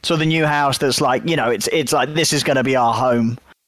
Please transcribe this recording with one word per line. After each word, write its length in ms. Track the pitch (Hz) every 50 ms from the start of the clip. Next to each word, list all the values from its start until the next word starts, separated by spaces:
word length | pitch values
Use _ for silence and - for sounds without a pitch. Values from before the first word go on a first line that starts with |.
| -
sort 100 | - 170
of 20 | 151
the 60 | 160
new 200 | 160 160 160 156
house 320 | 151 147 147 143 139 123 -
that's 220 | 151 135 120 -
like, 280 | 151 127 131 117 - 165
you 60 | 165
know, 140 | 143 113 120
it's, 180 | 117 101 - -
it's 200 | - 160 139 123
like, 220 | 151 151 156 151 151
this 180 | 165 156 -
is 120 | 151 143 -
gonna 180 | 156 139 131 120
be 120 | 131 131
our 180 | 127 120 117 110
home. 420 | 113 127 127 120 120 113 117 117 - - - - _ _